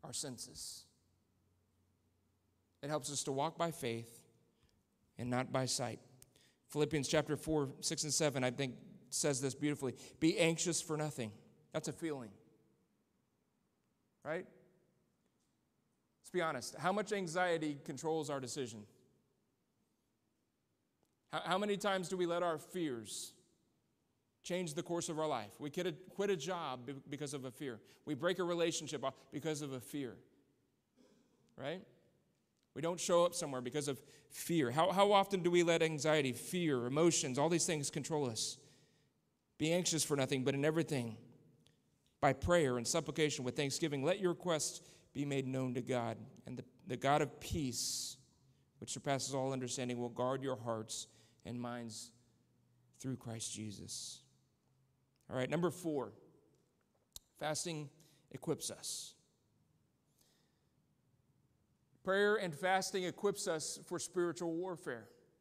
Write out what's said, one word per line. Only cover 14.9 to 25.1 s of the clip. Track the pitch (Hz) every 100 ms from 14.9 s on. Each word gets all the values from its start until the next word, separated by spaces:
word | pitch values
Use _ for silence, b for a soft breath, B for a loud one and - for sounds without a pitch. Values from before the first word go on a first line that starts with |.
| _ _ _ _ _ _ _ _ _ _ _ _ _
Let's | -
be | 180
honest. | 165 139 110 -
How | 165
much | 202 202
anxiety | 208 180 170 180 165 156 143
controls | 139 135 165 160 143
our | 143
decision? | 127 151 123 110 101 _ _ _ _ _ _ _ _ _ _ _ _ _ _ _ _ _ _ _ _ _ _ _ _
How, | 156
how | 170 185
many | 208 202
times | 208 190 175
do | 190
we |
let | 175 175
our | 175 156
fears | - 180 160 120 104 - - - _ _ _ _ _ _ _ _ _ _
change | - 180 175
the | 151
course | 160 170 165